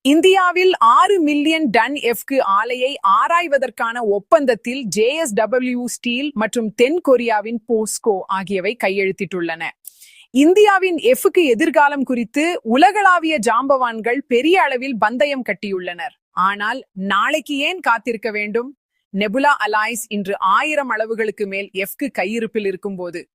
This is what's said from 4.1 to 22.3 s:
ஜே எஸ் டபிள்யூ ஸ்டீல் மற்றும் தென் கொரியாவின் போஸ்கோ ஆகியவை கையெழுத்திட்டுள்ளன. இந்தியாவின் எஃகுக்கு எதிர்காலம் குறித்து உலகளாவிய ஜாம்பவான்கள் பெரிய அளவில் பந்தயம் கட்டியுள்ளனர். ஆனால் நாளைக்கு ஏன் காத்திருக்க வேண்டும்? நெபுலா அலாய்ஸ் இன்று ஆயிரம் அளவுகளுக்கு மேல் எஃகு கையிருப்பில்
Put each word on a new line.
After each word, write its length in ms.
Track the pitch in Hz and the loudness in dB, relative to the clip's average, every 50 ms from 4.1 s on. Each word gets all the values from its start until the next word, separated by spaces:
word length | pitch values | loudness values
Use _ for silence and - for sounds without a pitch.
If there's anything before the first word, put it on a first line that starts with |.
| 202 202 196 _ - 320 285 247 233 - _ 247 247 277 | -2 -2 2 _ 4 4 4 2 0 0 _ -8 -8 -6
ஜே 320 | 269 202 160 208 220 240 285 | -8 -6 -2 0 0 0 0
எஸ் 200 | 320 330 269 208 | 0 -2 -2 0
டபிள்யூ 520 | 214 220 214 226 254 254 254 247 240 247 | -2 -2 0 0 -2 -2 -2 -4 -4 -6
ஸ்டீல் 440 | 247 - - - 240 240 247 277 302 - | -6 -10 -6 -6 -4 -4 -4 -4 -6 -4
மற்றும் 400 | 208 220 214 - 240 226 214 - | -4 -4 -2 -2 -4 -4 -4 0
தென் 260 | - 240 262 320 359 - - | 0 2 2 2 -2 2 2
கொரியாவின் 500 | 254 240 240 226 220 214 202 220 233 226 _ - | 2 2 2 0 -2 -2 -2 -4 -8 -8 _ -2
போஸ்கோ 500 | 240 220 220 208 - - - 226 202 185 - | -2 -2 0 -2 -6 -4 -2 -2 -2 -2 -4
ஆகியவை 500 | - 196 190 190 160 202 185 175 202 233 _ - | -6 -6 -6 -4 -4 -4 -2 -2 -4 -4 _ -2
கையெழுத்திட்டுள்ளன. 840 | 196 190 202 196 190 185 - 202 165 - 180 170 170 165 165 165 147 - _ _ - _ _ - - - - - _ | -2 -2 0 -2 -2 -2 -6 -8 -8 -6 -6 -6 -6 -6 -8 -8 -12 -12 _ _ -20 _ _ -20 -20 -20 -20 -20 _
இந்தியாவின் 680 | - 247 285 320 370 415 415 415 392 381 359 370 349 | 2 4 4 6 8 8 6 6 6 4 2 0 -2
எஃகுக்கு 480 | 311 - 226 262 - - 392 - 370 349 | 0 2 2 2 4 2 2 4 4 4
எதிர்காலம் 580 | 277 233 208 320 339 254 320 294 285 285 277 | 4 2 2 2 2 4 4 4 4 2 -2
குறித்து 580 | 262 - 254 240 233 - - 285 302 339 359 - | -2 -2 -2 -4 -4 -4 -2 -2 0 0 -2 -4
உலகளாவிய 760 | _ 226 220 269 330 403 381 415 403 381 359 349 320 320 311 294 | _ 0 4 4 4 4 4 4 4 4 4 4 2 0 -2 0
ஜாம்பவான்கள் 800 | 202 233 220 226 262 269 285 262 254 240 226 226 208 233 240 277 - | 0 0 0 0 2 0 0 0 0 -4 -4 -6 -4 -4 -4 -4 -2
பெரிய 360 | _ 247 233 262 320 370 381 | _ 0 2 2 4 4 4
அளவில் 360 | 330 285 262 247 247 277 269 202 | 2 2 0 -4 -4 -6 -2 0
பந்தயம் 440 | 220 214 233 254 302 294 277 269 | 0 0 2 0 0 0 0 -6
கட்டியுள்ளனர். 720 | 240 - 202 - - 202 196 185 180 180 175 175 165 151 _ _ _ _ | -4 -6 -8 -6 -6 -6 -6 -6 -6 -8 -10 -10 -10 -12 _ _ _ _
ஆனால் 560 | _ 170 180 196 202 202 208 214 247 269 - _ | _ 0 0 0 0 -2 -4 -6 -6 -6 -10 _
நாளைக்கு 640 | _ 190 190 196 196 196 220 254 294 311 - - 294 | _ -8 -4 -2 0 0 0 0 -2 -6 -8 -6 -6
ஏன் 240 | 277 285 311 370 370 | -4 -4 -4 -4 -4
காத்திருக்க 500 | - 269 233 226 _ 254 226 214 - 233 | -2 -2 -2 -2 _ -6 -6 -4 -4 -4
வேண்டும்? 480 | 208 208 208 208 196 233 240 269 285 _ _ _ _ _ _ _ | -4 -4 -6 -4 -4 -4 -6 -6 -14 _ _ _ _ _ _ _
நெபுலா 440 | - 190 208 214 202 262 277 285 285 - 214 | -4 -4 -2 -2 0 0 2 2 2 0 -2
அலாய்ஸ் 380 | 208 214 214 214 220 240 214 - _ | -2 0 -2 -2 -2 -6 -8 -10 _
இன்று 300 | 214 208 196 185 202 - | -8 -8 -4 -6 -4 -2
ஆயிரம் 520 | - 190 196 226 277 302 302 294 277 247 | 0 2 2 2 2 0 -2 -2 -2 -2
அளவுகளுக்கு 560 | 226 214 226 220 226 208 226 220 202 - 214 | -4 -4 -4 -4 -4 -4 -4 -6 -4 -6 -6
மேல் 240 | 196 190 196 196 196 | -6 -6 -8 -8 -8
எஃகு 380 | _ 190 196 190 - _ 294 269 | _ -8 -8 -8 -6 _ -8 -6
கையிருப்பில் 560 | _ - 185 190 | _ -4 -6 -4